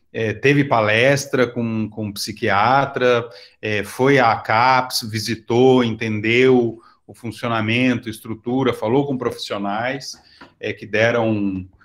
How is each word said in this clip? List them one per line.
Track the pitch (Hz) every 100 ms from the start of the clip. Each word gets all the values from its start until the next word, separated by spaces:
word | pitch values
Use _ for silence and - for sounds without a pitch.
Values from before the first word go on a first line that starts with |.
| _
é, | 113 110
teve | 104 135 143
palestra | 139 113 107 110 131 139 - 131 120
com, | 120 113 110 107
com | 113 101
um |
psiquiatra, | 101 - 107 110 98 113 160 131 127 123 120 - - - _
é, | 110 104
foi | 98 - 131 139
à | 120 98
caps, | - 110 127 127 123 - 117
visitou, | 107 110 110 - 120 131 127
entendeu | 117 107 113 107 110 120 131 127 117 - - _ _
o |
funcionamento, | 101 117 107 120 113 107 120 127 117 110
estrutura, | - 110 110 120 131 127
falou | - 110 135 143
com | 127
profissionais, | 120 - - 104 101 107 123 139 - - _ - - -
é, | 110
que | 104
deram, | 107 104 117 117 113 104 101 95 92 _